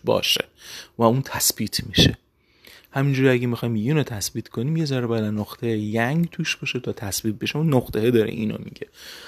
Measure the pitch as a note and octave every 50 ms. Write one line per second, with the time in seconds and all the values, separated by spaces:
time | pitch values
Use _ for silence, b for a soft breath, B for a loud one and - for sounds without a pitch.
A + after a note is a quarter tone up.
0 | - - A2 - - - - - - - B B B B B B B B B -
1 | A#2 A2+ A#2 C3+ C3+ - - - - - - - A2+ G2+ - - - - F#2+ -
2 | - - - - _ _ _ B B B B B B B B B B B - C3+
3 | C#3 C#3+ C3+ C3 C3+ C3+ B2+ B2 A#2+ B2 A#2+ - - A#2 A#2 G#2+ G#2 B2 D#3 D#3
4 | C3 - A#2 G#2 F#2 - - A#2 - - - A2+ A#2 C#3+ D#3+ D#3+ E3 C#3+ C3+ B2+
5 | B2 A2+ A#2 A2+ G#2+ G#2 G#2+ G#2+ G#2 - - - - A#2 A2+ G#2+ G#2+ G#2 G#2 A2+
6 | A#2 B2 D3 E3 E3+ D#3+ - - E3 - - - - C3+ - B2+ A#2+ - G#2 -
7 | - G2+ F#2 - - A2+ G#2 G#2 - A2+ - D3 D#3 E3 C3+ B2+ A#2 - - G#2+
8 | G#2+ A#2+ B2 A2+ G#2+ G#2+ - - A2 G#2+ A2 - - - - - - B B B
9 | B B B B B